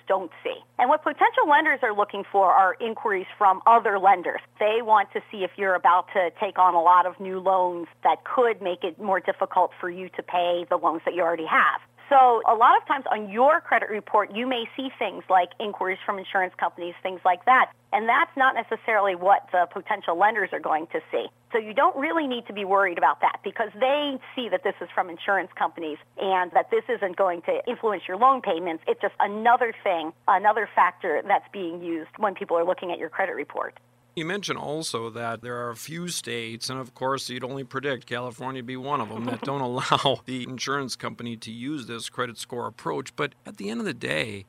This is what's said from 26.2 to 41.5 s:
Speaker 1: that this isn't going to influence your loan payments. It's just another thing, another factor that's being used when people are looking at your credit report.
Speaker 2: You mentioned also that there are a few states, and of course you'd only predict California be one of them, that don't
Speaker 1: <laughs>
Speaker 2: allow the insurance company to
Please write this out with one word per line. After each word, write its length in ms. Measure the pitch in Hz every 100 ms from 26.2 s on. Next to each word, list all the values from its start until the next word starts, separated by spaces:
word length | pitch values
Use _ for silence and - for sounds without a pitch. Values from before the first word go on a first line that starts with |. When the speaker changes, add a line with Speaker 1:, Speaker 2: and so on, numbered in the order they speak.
| 196 185 180
Speaker 1:
that 180 | 185 -
this 120 | 226 226
isn't 260 | 226 190 180
going 240 | 190 170
to 180 | - 165 -
influence 360 | 226 226 190 -
your 100 | 214
loan 240 | 254 262
payments. 420 | 202 165 180 160 -
It's 140 | 233
just 140 | 196 -
another 540 | 208 208 226 247 233 -
thing, 300 | 202 170 160 - -
another 420 | 190 208 220 202 -
factor 460 | 180 - 185 147 -
that's 200 | 180 -
being 300 | 202 175 175
used 280 | 175 165 156 -
when 180 | 208 190
people 220 | 196 170
are 80 | 170
looking 260 | 175 185
at 80 | -
your 100 | 160
credit 260 | - 190 123
report. 420 | 147 - - - _ _ _ -
Speaker 2:
You 80 | 160
mentioned 320 | 202 165 139
also 540 | 143 156 160 117 113
that 320 | 110 117 113
there 140 | 120 120
are 120 | 120
a 60 | 113
few 320 | - 165 175
states, 640 | 165 - 117 113 113 -
and 80 | 131
of 160 | 127 -
course 340 | 131 135 -
you'd 140 | 127
only 200 | 123 139
predict 440 | 135 135 143 123 -
California 560 | 120 123 110 131 131
be 120 | 120 127
one 240 | 131 143
of 100 | 107
them, 160 | 110 120
that 160 | 127
don't 180 | - 139
Speaker 1:
<laughs> 0 |
Speaker 2:
allow 600 | 127 123 - 147 139 123 -
the 160 | 127
insurance 540 | 123 127 - 139 131 -
company 420 | 120 113 120 113
to 140 | -